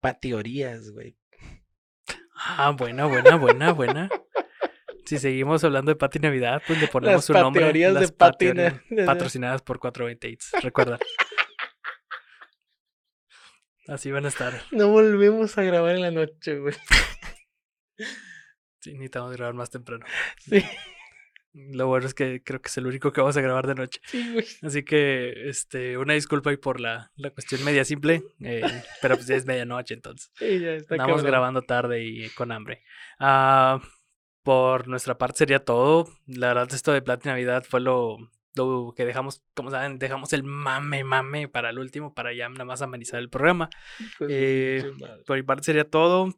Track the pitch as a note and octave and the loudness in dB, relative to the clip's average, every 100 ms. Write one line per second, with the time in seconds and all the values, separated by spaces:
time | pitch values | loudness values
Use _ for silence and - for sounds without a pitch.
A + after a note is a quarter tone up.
0 | C#3+ B2 C3 A#2 G#2+ C3 C3+ A#2 G#2+ G#2+ | -4 -4 -6 -6 -6 -6 -8 -10 -18 -18
1 | A#2+ _ _ _ - - _ _ _ _ | -20 _ _ _ -20 -20 _ _ _ _
2 | - - _ - - - C#3+ C#3 B2 B2 | -18 -18 _ -12 -10 0 0 0 -6 -2
3 | D3 C3+ - E3+ C3 B2 D#3 E3 B2 C#3 | 0 8 8 8 6 4 2 2 0 -2
4 | E3+ - _ - - _ - _ - - | -4 -8 _ -8 -8 _ -10 _ -20 -20
5 | - D3 C#3 C3 C3+ D#3 D#3+ C3+ C#3 D3+ | -6 -4 -2 -2 0 2 2 0 0 0
6 | C#3 D#3 D3+ C3+ A#2+ C3+ - D#3+ D#3 C3 | 0 0 -2 0 0 -2 -2 0 0 0
7 | G#3+ F#3 - G3 E3 C#3+ D#3 D#3 F3 F#3+ | 4 4 6 6 6 4 4 4 4 4
8 | F#3 - F3 E3+ F3+ F3 E3+ C#3 _ A3 | 2 8 8 8 0 2 0 0 _ 0
9 | F#3 F3 F3 C3 B2 C3 - B2 B2 A#2+ | 2 2 0 -4 -4 -6 -6 -6 -6 -6
10 | A#2+ A#2 A#2 A#2 - F#4 B2+ - - A#2 | -8 -8 -14 -14 -6 -4 -2 2 2 2
11 | - - - - - - - _ - - | -6 -2 -4 0 -2 -2 -14 _ -16 -16
12 | _ - _ _ - _ _ _ _ _ | _ -18 _ _ -20 _ _ _ _ _
13 | _ _ _ _ - _ _ _ - C#3 | _ _ _ _ -20 _ _ _ -14 -12
14 | C#3 C#3 C#3+ C3+ B2 B2+ - B3 G3+ G#3+ | -6 -4 -4 -4 -6 -8 -8 2 6 8
15 | A3 G#3 G3+ A3 A3 G#3+ F#3+ F3 E3+ F3+ | 6 8 6 4 0 0 2 2 2 0
16 | F3+ E3 D#3 D#3 - D3 C#3+ C#3+ - - | 0 -2 -4 -4 -8 -6 -6 -8 4 4
17 | - - - - _ _ _ _ _ _ | 4 -6 -18 -20 _ _ _ _ _ _
18 | A3 A#3 - - - _ _ _ - C#3+ | -14 -14 -20 -20 -20 _ _ _ -20 -16
19 | C3 B2+ B2 B2 A#2+ A#2+ A#2+ B2+ A#2+ A#2 | -12 -10 -10 -8 -8 -8 -10 -12 -14 -14
20 | - - - - - G3+ - - - - | -10 -8 -8 -10 0 0 0 -12 -18 -20
21 | - _ _ _ _ D3 C#3 C3 C3 B2+ | -20 _ _ _ _ -20 -14 -4 0 0
22 | B2+ B2+ C3 B2+ - C3 - - B2+ C3 | -2 -4 -4 -4 -10 -10 -8 -6 -6 -2
23 | C#3+ C3+ C3+ C#3+ C3+ B2+ B2+ C3+ B2+ - | -2 2 2 2 0 0 -2 -4 -6 -10
24 | - B3+ A#3+ A#3 A3 - D#3 C#3+ C#3+ D#3 | -10 -8 -4 -4 -4 -8 -6 -6 0 2
25 | C#3+ C3+ B2 B2 C3 C3+ - C3 B2+ B2+ | 2 0 -4 -8 -10 -8 -8 -8 -8 -6
26 | C3+ D3+ C#3+ D3 C#3+ C#3+ C#3 B2 A#2 A2+ | 0 -2 0 -2 0 -2 -4 -4 -6 -8
27 | A2+ - C#3 - - C3 C#3 C#3+ C3 D3 | -12 -14 -14 -14 -8 -4 0 2 2 0
28 | D3 E3 - _ C3 A#2 - - - - | 2 0 0 _ -10 -4 -4 -6 -12 -4
29 | C3 B2+ B2 C3 B2+ B2+ A#2+ B2 A#2+ A2+ | 0 0 0 -2 -2 -4 -4 -8 -8 -12
30 | A#2+ A#2+ - _ A3+ F#3+ E3+ D#3+ D3+ E3 | -14 -20 -20 _ -2 -2 -2 -6 -6 -2
31 | C3 D#3 C#3 C3 B2+ C3 B2 B2 B2 A#2+ | 2 2 2 2 2 -2 -2 -2 0 -4
32 | A#2 A2+ A2+ - A#2+ A2+ G#2+ A#2+ _ - | -6 -10 -14 -10 -8 -8 -12 -16 _ -20
33 | - - C#3 C3+ C3+ C3+ C3 C3 - _ | -20 -2 4 4 6 6 6 2 -4 _
34 | _ _ _ _ - C3 B2+ C3 B2 B2+ | _ _ _ _ 2 4 4 2 -2 -8
35 | - B2 B2 - D3 C#3 - A#2+ C3 D#3+ | -6 -4 -4 2 2 2 2 2 6 4
36 | E3 - - B2+ B2 B2 B2 B2+ - C#3+ | 2 -8 -18 -4 0 2 0 -4 0 0
37 | B2+ B2 D3 C3 B2 B2 C3 B2+ B2+ B2+ | 0 -4 -2 -4 0 -2 0 -2 2 0
38 | A#2 A2 A2+ _ _ - C3 B2+ A#2+ A#2+ | 0 -6 -16 _ _ -4 -2 -2 -6 -6
39 | B2 B2+ C3+ - _ - C3 C3+ C#3 C3+ | -4 -4 -8 -10 _ -14 -8 -6 -6 -6
40 | C3 C3+ C3 D3+ C#3 C#3+ C#3+ C3 C#3+ C#3+ | -8 -8 -4 -6 -4 -8 -4 -4 -4 -6
41 | C3+ C3 C3 D3 C#3+ B2+ A#2+ A#2+ C3 C#3+ | -2 -2 -2 -6 -6 -6 -6 -6 -10 -12
42 | D3+ D3 A#2+ A#2+ A#2+ B2+ B2+ B2+ C3+ B2 | -14 -10 -10 -8 -10 -12 -12 -10 -10 -10
43 | A#2 A#2+ A#2+ C3 D3 F3 E3 - - - | -12 -10 -10 0 2 2 -2 -10 -20 -18
44 | A3 - D3 C#3 C3+ C3+ C3 C3 C#3 C3+ | -18 -10 -6 -2 0 0 0 -4 -6 -12
45 | C3+ A2 - C3+ C3+ C3+ D3+ D3+ D3+ D#3 | -18 -20 -6 -6 -2 -4 0 0 2 4
46 | E3 F3+ F#3 | 4 4 0